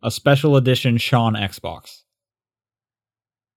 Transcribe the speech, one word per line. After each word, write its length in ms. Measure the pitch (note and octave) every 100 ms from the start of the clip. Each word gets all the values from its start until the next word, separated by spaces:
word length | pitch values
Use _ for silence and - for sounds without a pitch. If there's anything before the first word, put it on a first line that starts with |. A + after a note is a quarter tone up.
a 80 | A2+
special 460 | - - C#3 D3+ C#3
edition 400 | B2+ B2 C3 A#2
Sean 380 | - B2 A2+
Xbox." 680 | G#2+ G2+ - F2 E2 - - _ _ _ _ _ _ _ _ _ _ _ _ _ _ _